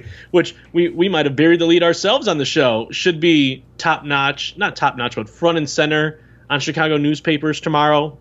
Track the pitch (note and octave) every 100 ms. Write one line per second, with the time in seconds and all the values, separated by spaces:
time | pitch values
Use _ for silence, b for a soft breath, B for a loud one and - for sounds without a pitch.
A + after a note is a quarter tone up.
0 | - - - F3+ - - B E3+ F3 E3+
1 | F#3+ E3 C#3+ C3+ D#3+ E3+ E3 E3+ E3+ E3
2 | F#3+ C4 A#3 D#3+ C3 D#3+ C3 A2 A#2 -
3 | F#3 D#3+ E3+ D#3 C3+ C3 - - E3+ D#3
4 | D3 C#3+ C#3 C#3 - - F#3+ - C#3+ B2+
5 | G#3 - A2 - E3+ E3 D3 - D3+ D3+
6 | D3+ D3+ b b b C#3+ D3+ D#3 D#3 D3+
7 | D3 D3+ - D3+ D#3 D3 E3+ D3+ D3+ D3+
8 | D3+ -